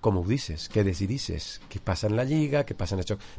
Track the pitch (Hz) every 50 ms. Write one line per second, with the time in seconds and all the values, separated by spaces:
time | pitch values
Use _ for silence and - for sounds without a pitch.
0 | - 117 101 92 85 90 120 139 - - 80 76 - - - 104 104 98 90 80
1 | 98 92 120 139 - - 85 78 - - - - - - - 101 - - 92 -
2 | - 107 104 113 127 131 151 160 151 143 139 147 139 - - - 104 98 98 95
3 | 90 - 104 101 - - -